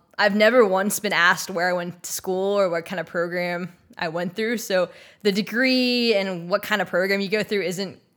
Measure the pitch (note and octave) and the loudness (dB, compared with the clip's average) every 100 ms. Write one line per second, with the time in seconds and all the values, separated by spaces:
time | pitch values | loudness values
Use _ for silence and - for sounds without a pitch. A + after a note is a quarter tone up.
0 | _ - G#3 G3+ G#3+ B3+ G#3 F#3 G3+ - | _ 0 2 4 6 6 4 4 0 -2
1 | G#3 E3 F3 F#3 - F#3 F3+ F3+ F3 F3 | -2 4 4 2 -2 -2 -2 -2 -6 -10
2 | - - - F#3 G3 G3+ F#3+ E3 E3 F#3 | -10 -8 -4 -2 0 2 2 -2 -6 -8
3 | E3 F3 F3 F3 F3 F3 F3+ - _ - | -6 -4 -4 -2 -4 -4 -8 -14 _ -8
4 | E3+ D#3+ F3+ - A3 G#3+ - F#3 F3 - | -6 -4 -6 -4 -4 -4 -2 0 -2 -6
5 | - - G#3 G3 G#3 A3 C4 B3+ B3 B3 | -20 -4 0 0 -2 0 2 2 2 2
6 | A#3 G3+ F#3+ F3+ E3+ G3+ - G#3 F3+ F3 | 2 2 0 -4 -4 -4 0 -2 0 0
7 | F#3+ G3 G3 G#3+ G3+ G3+ F3 F3 F#3+ B2 | 0 0 0 -2 -2 -2 -2 -4 -8 -10
8 | _ | _